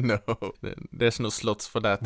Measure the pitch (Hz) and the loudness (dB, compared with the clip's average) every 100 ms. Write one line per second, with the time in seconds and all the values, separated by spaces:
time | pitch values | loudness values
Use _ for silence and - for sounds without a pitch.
0 | 127 104 - 113 98 - 98 - - - | 2 2 0 -4 -4 -8 -8 -8 -12 2
1 | 117 - 113 - 110 104 - 117 107 101 | 2 2 -2 0 0 -2 -2 0 2 2